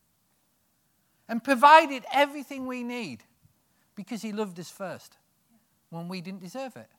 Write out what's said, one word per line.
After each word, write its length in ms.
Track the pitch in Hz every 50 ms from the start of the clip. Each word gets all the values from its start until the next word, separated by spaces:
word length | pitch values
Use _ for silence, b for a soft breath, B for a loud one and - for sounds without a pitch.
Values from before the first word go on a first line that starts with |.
| _ _ _ _ _ _ _ _ _ _ _ _ _ _ _ _ _ _ _ _ _ _ _ _ _ -
And 160 | 226 233 -
provided 640 | 277 277 233 277 285 311 320 330 277 277 254 - -
everything 560 | - 262 285 285 285 302 262 - 285 269 262
we 160 | 254 254 247 240
need 420 | 240 247 247 226 160 175 - - _ _ _ _ _ _ _ _ _ _ _ _ _ _
because 280 | - 185 - 247 196 220
he 100 | 220 202
loved 260 | 214 214 196 175 180
us 120 | 165 -
first 480 | - - 196 175 156 107 - - _ _ _ _ _ _ _ _ _ _ _ _ _ _ _ _
when 180 | 165 165 170 175
we 140 | 185 185 160
didn't 180 | 185 190 190
deserve 360 | 185 175 - 254 269 262 -
it. 120 | 127 107 - _